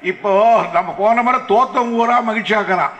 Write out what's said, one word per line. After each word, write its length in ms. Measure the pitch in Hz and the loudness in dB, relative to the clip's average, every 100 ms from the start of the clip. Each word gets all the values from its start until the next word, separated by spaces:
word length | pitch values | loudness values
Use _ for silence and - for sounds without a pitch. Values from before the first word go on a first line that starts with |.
இப்போ 280 | 180 - 208 196 226 226 - | -8 -6 0 2 4 2 2
நம்ம 200 | 170 185 | -2 -4
போன 300 | - 202 233 | -2 0 2
முறை 180 | 240 247 | 0 -2
தோத்தவங்க 600 | - 202 254 - 240 233 | 0 0 2 0 -2 0
ஊரா 160 | 233 240 | 0 0
மகிழ்ச்சியாக்குறான் 720 | 226 220 208 214 185 180 143 - | 0 -4 -2 -2 0 -2 -2 -6